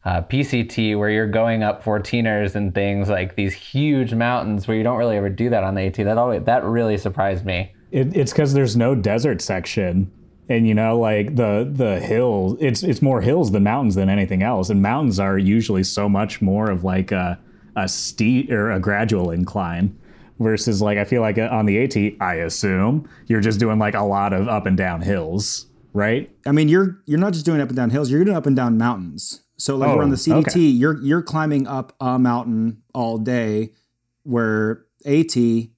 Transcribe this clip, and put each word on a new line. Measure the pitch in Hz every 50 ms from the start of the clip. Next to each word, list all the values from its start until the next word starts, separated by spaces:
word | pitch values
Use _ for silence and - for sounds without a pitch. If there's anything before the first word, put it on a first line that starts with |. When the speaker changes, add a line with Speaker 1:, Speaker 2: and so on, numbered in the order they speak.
| _
Speaker 1:
uh, | 98 90 85
P | 85 - - 135 143
C | 139 - 120 113
T, | 117 - - 110 107 107
where | 104 104 104
you're | 107 110 110 104
going | 101 113 113 117 113 110 107
up | 104 104 -
fourteeners | - 110 104 107 98 - - 120 113 113 107 104 104 95 -
and | 107 101 95 90
things, | 101 98 101 101 101 98
like, | 98 104 92 92 95 -
these | - 101 95 92
huge | - - - - 131 147 151 147 135 131 117 120
mountains | 113 117 120 123 123 - 104 107 101 95
where | - 110
you | 110 110
don't | 117 123
really | 113 120 117 110
ever | 104 98 98
do | 95 92 113 120
that | 117 104 95
on | 95 98
the | 95
A | 95 95
T. | - - 104
That | 101 110
always, | 113 120 127 113 90 -
that | - 117 127 -
really | 98 113 117 117 110 107
surprised | 98 - 104 95 - 98 98 95 90 90
me. | 95 90 87 95 - - - _ -
Speaker 2:
It, | - 135 135 139 185
it's | 160 139 117 -
'cause | - 151 139 139
there's | 139 135 120 104
no | 120 117 123 139
desert | 120 95 104 104 117 120 151 117 85
section. | - - 101 92 85 - - 117 98 90 87 95 98 98 - - - - _ _ - -
And, | 127 113 113
you | 110 107
know, | 107 110 113 113 120
like, | 117 110 107 104 104 110 151
the, | 120 120 107 101 104 120 139
the | 143 131 127 107 98 87
hills, | 82 90 113 113 127 123 110 101 92 95 - -
it's, | 156 135 117 - 196
it's | - 123 -
more | - 135 131 113
hills | 90 117 143 180 160 107 95
than | 104 101
mountains | 104 113 139 139 110 92
than | 98 95 95
anything | 98 101 98 87 95 92 98
else. | 110 - 95 92 92
And | 107 98
mountains | 98 101 120 143 156 127 98 92
are | 98 98 98
usually | 98 98 95 104 113 113 - 104 95 95
so | - - - 104 104
much | 101 98 107 98 - -
more | 107 95 98 104 110 107
of, | 95 87 87
like, | 95 92 95 92 - 104
a, | 95 90 87 90 - - - - - - - -
a | 107 95
steep | 92 - - - - - - 107 113 127 123 135 139
or | 127 107 101 113
a | 104 95
gradual | 90 107 101 101 117 107 110 98 90 87
incline | 82 85 90 - - 104 92 85 85 87 95 104 - - - - - - - - - -
versus, | 113 110 110 104 - 120 107 95
like, | 104 104 104
I | 104 101
feel | - 131 120
like, | 113 107 101
uh, | 107 110 113
on | 123 110 104
the | 104 98
A | 107 131
T, | 127 - 110 101 104 - -
I | 95 90 85
assume, | 82 82 82 - - - 101 95 90 98 113 139 156 147 - - - -
you're | - 117 110
just | 101 113 107
doing, | 101 120 113 110 107
like, | 107 104 104
a | 104 104
lot | 101 101 98 98 101 98
of | 92 101 120
up | 110 104 92
and | 95 95
down | 90 95 92 87 82
hills, | 87 95 101 92 82 78 87 101 107 - - - - _ _ _ - _ -
right? | 104 104 107 113 131 - - _ _ _
Speaker 3:
I | 139
mean, | 143 151 160
you're, | 151 165 185 196 190 185 - _
you're | - 147 156
not | 190 208
just | 175 165 147
doing | 170 165 151
up | 139 123
and | 123
down | 127 123 113
hills, | 117 143 151 123
you're | 131 151 180
doing | 208 196
up | 165 -
and | 147 135
down | 127 127 120 117
mountains. | 110 113 123 120 95 92 85 71 - - - - - _ _ _
So, | - - - 139
like, | 131 135 147 143
we're | 151
on | 147 143
Speaker 2:
Oh, |
Speaker 3:
the | 135
C | 127 - 160 156
D | 160 156
T, | -
Speaker 2:
okay. | - 175
Speaker 3:
you're, | 165 151 131 120 131 156 156 147
you're | - 139 156 175
climbing | 170 - - 160 156 156 147 139 135
up | - 135 131 127 - _ _
a | 131 127 127 127
mountain | 127 123 120 123 120 120 113 110 110 117 113 - _ _ _
all | 127 123 113 113
day, | 113 110 127 123 123 117 107 107 107 113 110 _ _ _ _ _ _ _ _ _ _ _
where | 147 123 120 117 110 110 110 107 107 113 - _ _ _ _ _
A | 143 143 156 165
T | 160 - 123 120 117 113 113 117 113 _